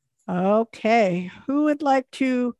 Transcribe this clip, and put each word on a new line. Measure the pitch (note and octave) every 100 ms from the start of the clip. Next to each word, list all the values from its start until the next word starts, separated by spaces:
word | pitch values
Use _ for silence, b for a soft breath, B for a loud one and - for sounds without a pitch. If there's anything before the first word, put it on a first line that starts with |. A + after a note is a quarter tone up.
| _ _ -
Okay. | F3+ F#3+ G#3+ A3+ - A3 A#3 G3 F3 F3+ - -
Who | C#4 D4+
would | D4
like | D4 C4+ C4
to | - C4 B3+ B3 -